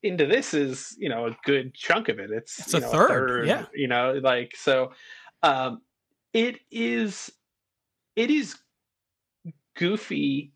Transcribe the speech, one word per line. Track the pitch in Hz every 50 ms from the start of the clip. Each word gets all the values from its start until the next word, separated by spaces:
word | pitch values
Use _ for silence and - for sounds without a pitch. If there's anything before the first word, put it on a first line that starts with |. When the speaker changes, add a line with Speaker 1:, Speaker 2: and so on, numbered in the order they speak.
| -
Speaker 1:
into | 214 185 170 156
this | 135 - 262 277 - -
is, | 151 143 135 127 127 - - - -
you | 208 160
know, | 123 113 117
a | 117 117 - -
good | - 143 139 127 131 -
chunk | - - - 165 208 226 -
of | 110 104
it. | 98 107
It's, | 107 113 - - - -
Speaker 2:
It's | - - -
Speaker 1:
you | 165
Speaker 2:
a |
Speaker 1:
know, | 123 117
Speaker 2:
third, | - 156 196 233
Speaker 1:
third, | - - 131 131 123 120 120 -
Speaker 2:
yeah. | 151 147 143 - -
Speaker 1:
you | - 143 123
know, | 123 120 123 127 131 139 131
like, | 135 127 123 120 120 -
so, | - - - 135 131 127 131 - - - - - - - - _ _ -
um, | 156 139 131 131 131 120 - _ _ _ _ _ _ _ _ _ _ _
it | 226 226 247 247 - _ _
is, | - 226 226 233 233 233 226 208 185 - - - - _ _ _ _ _ _ _ _ _ _ _ _ _ _ _ _
it | - 233 240
is | 294 302 262 175 - - _ _ _ _ _ _ _ _ _ _ _ _ _ _ _ _ _ 170 160 _ _ _ _
goofy | - 175 175 208 214 - - - 143 143 143 139 139 147 147 _